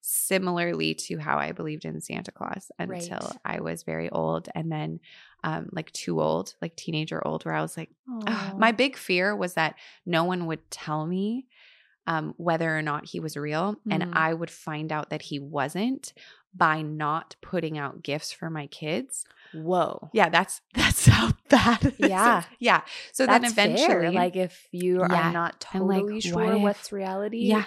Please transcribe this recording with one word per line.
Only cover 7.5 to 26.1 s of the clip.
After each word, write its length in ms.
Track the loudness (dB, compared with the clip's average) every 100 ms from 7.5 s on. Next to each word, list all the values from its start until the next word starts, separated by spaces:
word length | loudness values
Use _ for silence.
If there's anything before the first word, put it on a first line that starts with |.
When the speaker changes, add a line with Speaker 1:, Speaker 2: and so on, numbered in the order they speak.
Speaker 1:
I 60 | -4
was 160 | -4 -8
like, 140 | -14 _ -14
ugh. 140 | -8 -4
Speaker 2:
Aw. 280 | -4 -6 2
Speaker 1:
My 160 | 2
big 240 | 4 0 -2
fear 400 | -2 0 2 0
was 160 | -4
that 200 | 0 0 -2 -20 -16 -2
no 180 | 2
one 220 | 2 0 -2
would 240 | -6 _
tell 360 | -14 -4 -4 -2
me, 400 | -2 -2 -4 -8 _ -20 -20 _ _ -4
um, 260 | -4 -4 -4
whether 380 | -2 0 0 -2
or 40 |
not 220 | -2 -4
he 160 | -6 -8
was 160 | -6 -6
real, 400 | -4 -2 -2 -4 -2
and 120 | -2
Speaker 2:
Mm. 140 | 0 2
Speaker 1:
I 160 | 2
would 180 | 0 -6
find 400 | -10 -8 -6 -4
out 200 | -4 -4
that 120 | -8
he 160 | -8 -10
wasn't 760 | -6 -2 -2 0 -2 -2 -8 -20 -20 -20 _
by 260 | 2 4 4
not 560 | -2 -4 -2 -2 -6 -20
putting 340 | -6 -4 -2 -4
out 260 | -8 -8
gifts 300 | -6 -6 -6
for 160 | -10 -8
my 180 | -8 -10
kids. 580 | -10 -4 -4 -4 -10 -12 _ -18
Speaker 2:
Whoa. 560 | -10 0 2 2 -2 -4
Speaker 1:
Yeah, 160 | 4 6
that's, 320 | 6 2 -4 _
<laughs> 80 |
that's 300 | 0 2 6 8
how 260 | 8 6 0 _
bad 340 | 6 8 4
it 100 | 0 2
is. 80 | 2
Speaker 2:
Yeah. 360 | 4 4 4 0 -2
Speaker 1:
Yeah. 220 | 4 4 2 -14 -12
So 140 | 0 6
then 160 | 6
Speaker 2:
That's 100 | 4
fair. 120 | 4 4
Speaker 1:
eventually 420 | 6 4 4 4 2
Speaker 2:
Like, 180 | 2
if 320 | 2 -4 -4 _
you 300 | -2 0 2
are 100 | 4
Speaker 1:
Yeah. 180 | 4 2
Speaker 2:
not 360 | 0 -2 -6 -8
Speaker 1:
I'm 120 | -2 2
like, 140 | 2
Speaker 2:
totally 200 | 0